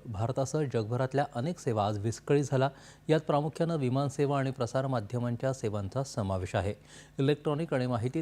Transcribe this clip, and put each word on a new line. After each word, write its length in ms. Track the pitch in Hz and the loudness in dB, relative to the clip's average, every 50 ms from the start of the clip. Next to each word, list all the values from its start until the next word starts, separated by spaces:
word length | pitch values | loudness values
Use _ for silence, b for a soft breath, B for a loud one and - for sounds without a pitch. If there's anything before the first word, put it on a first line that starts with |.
| - | -6
भारतासह 580 | 139 110 92 110 123 131 - 135 131 - 156 156 135 117 | -8 -4 -2 -2 0 0 0 -2 0 0 -2 -2 0 0
जगभरातल्या 520 | 117 110 107 120 123 131 127 - 135 143 - - | -2 -2 0 0 0 0 2 2 0 0 0 0
अनेक 240 | 120 120 165 180 - | -4 -2 -2 -4 -4
सेवा 280 | - 139 117 107 101 101 | -2 0 2 2 2 2
आज 120 | 110 104 | 2 0
विस्कळीत 440 | 98 117 110 - - - 147 143 143 | -2 -2 -4 -2 0 4 4 4 4
झाल्या. 260 | 135 - 131 131 139 - B B B B B B - | 4 2 2 2 2 0 B B B B B B 2
यात 100 | 156 156 | 2 2
प्रामुख्यानं 580 | 156 - 160 143 147 156 - - 165 165 165 160 | 2 2 2 2 2 0 -2 -2 -2 0 0 0
विमानसेवा 640 | 135 123 120 135 143 143 135 - 147 139 143 139 | 0 0 2 2 0 0 0 0 0 2 2 0
आणि 120 | 135 135 | 0 -2
प्रसारमाध्यमांच्या 1000 | 123 - 120 113 - 131 135 135 131 120 104 98 - 123 120 120 120 117 - 135 131 | -2 -2 -4 -2 -2 -2 0 0 0 -2 -2 -2 -4 -2 -2 -2 -2 -2 -2 -2 -2
सेवांचा 500 | 131 - 110 101 104 98 98 - 131 135 | 0 -2 -2 -2 -2 -4 -4 -4 -4 -4
समावेश 520 | - - - 104 95 95 95 92 90 - | -4 -4 -4 -2 0 0 -2 -2 -2 0
आहे. 180 | 107 92 101 104 - B B B B B B B - | 0 0 0 -4 -6 B B B B B B B 0
इलेक्ट्रॉनिक 540 | 139 135 151 147 - 160 147 143 170 160 151 | 2 2 2 2 0 -2 0 0 0 0 0
आणि 140 | 131 123 127 | 0 0 0
माहिती 340 | 123 117 104 131 135 160 | 0 0 0 0 -2 -2